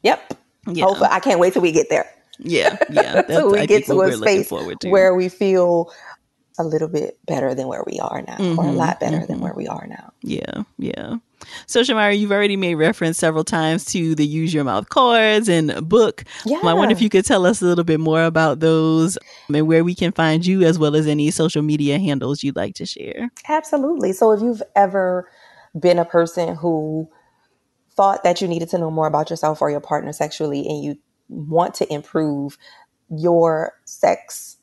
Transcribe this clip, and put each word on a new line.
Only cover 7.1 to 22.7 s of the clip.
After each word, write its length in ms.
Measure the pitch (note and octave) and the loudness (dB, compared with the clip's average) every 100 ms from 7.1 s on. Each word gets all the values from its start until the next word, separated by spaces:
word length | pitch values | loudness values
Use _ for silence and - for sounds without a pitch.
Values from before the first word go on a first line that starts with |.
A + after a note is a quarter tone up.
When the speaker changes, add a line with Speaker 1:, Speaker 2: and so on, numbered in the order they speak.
| - - | -10 -8
Speaker 1:
better 300 | D3 C3+ C3 | -4 -2 -4
than 120 | C3 | -6
where 160 | - - | -8 -8
we 120 | - | -6
are 220 | - - - | -6 -8 -10
now, 80 | - | -6
or 60 | |
a 240 | F#3 E3+ F3 | -4 -2 -2
Speaker 2:
Mm-hmm, 80 | E3+ | 0
Speaker 1:
lot 220 | D#3+ - | -2 -2
better 200 | - D#3 - | -4 -4 -6
than 120 | - | -6
Speaker 2:
mm-hmm. 60 | - | -6
Speaker 1:
where 80 | - | -8
we 120 | - | -10
are 200 | - - | -12 -14
now. 240 | - - _ | -20 -20 _
Speaker 2:
Yeah, 420 | - - - - G#3+ - | -6 -6 -6 -10 -10 -8
yeah. 380 | - - - A#3 _ _ - - - | -8 -8 -8 -10 _ _ -20 -20 -2
So, 160 | A#3+ | 0
Shamari, 380 | B3+ A3+ G#3 G3+ | 2 2 2 2
you've 120 | G#3 | 2
already 240 | G3+ G#3 G3 | 2 2 0
made 180 | F#3 D#3+ | -2 2
reference 420 | D#3+ - D#3+ E3 | 0 2 -2 0
several 260 | E3 D#3+ | 0 0
times 420 | D#3 E3+ D#3+ D#3+ - | -2 0 0 -2 -4
to 280 | F#3+ E3 | -2 -2
the 140 | D3+ D3 | 0 0
Use 260 | D#3 D#3+ | 0 -2
Your 100 | D3+ | 0
Mouth 260 | C3+ G2+ - | 0 -2 -2
cards 600 | - B3+ A#3 A3 G#3+ A3 | 2 4 4 4 2 2
and 380 | E3+ D3+ - D#3+ | 2 0 -4 2
book. 340 | G#3+ A3 - - - G#3+ | 4 4 0 -18 -10 -4
Um, 220 | D4+ C4 | -2 2
I 60 | E3+ | 2
wonder 160 | G#3 | 2
if 80 | A3 | 2
Speaker 1:
Yeah. 60 | G#3+ | 4
Speaker 2:
you 40 | |
could 160 | F#3+ - | 2 4
tell 220 | G#3 F3+ | 2 4
us 140 | A3+ | 2
a 20 | F3 | 2
little 200 | F3 E3+ | 2 2
bit 140 | D#3+ | 0
more 260 | D#3+ D#3+ E3 | 2 2 2
about 340 | D#3+ D#3+ C#3 | 2 0 2
those 580 | D#3+ D#3+ D#3+ D#3+ E3 F#3 - - - | 2 2 2 2 0 -2 -12 -20 -4
and 160 | D3 D#3 | 0 4
where 160 | E3 | 2
we 120 | E3+ F#3 | 2 0
can 160 | E3+ | -2
find 340 | - E3 D#3 F3+ | 0 0 2 2
you, 160 | F#3+ | 2
as 160 | E3+ E3 | 4 4
well 180 | D3+ D3+ | 2 2
as 120 | D3+ | 2
any 240 | D3 D3+ | 0 0
social 320 | D3 D#3+ D#3 | 0 0 0
media 340 | D3+ D3+ C#3+ C#3+ | 0 0 0 0
handles 460 | F#3+ C#3 A#2+ C#3+ | 0 -2 -4 -4
you'd 140 | C#3+ C3 | -4 -4
like 180 | G2 | -6